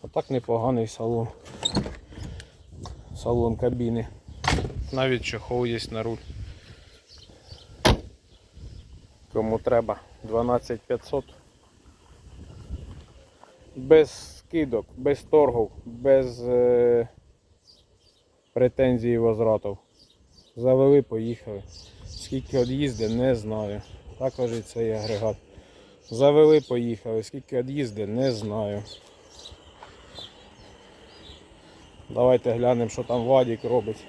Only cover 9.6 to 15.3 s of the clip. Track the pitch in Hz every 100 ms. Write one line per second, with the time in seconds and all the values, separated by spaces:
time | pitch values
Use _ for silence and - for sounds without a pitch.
9.6 | - 120 113 101 - - 113 113 120 120
10.6 | 120 117 _ 123 - 139 - - _ _
11.6 | _ _ - _ _ - - - - -
12.6 | - - - - - - - _ - _
13.6 | - - 131 156 143 - - - _ 165
14.6 | 147 113 - - 143 139 -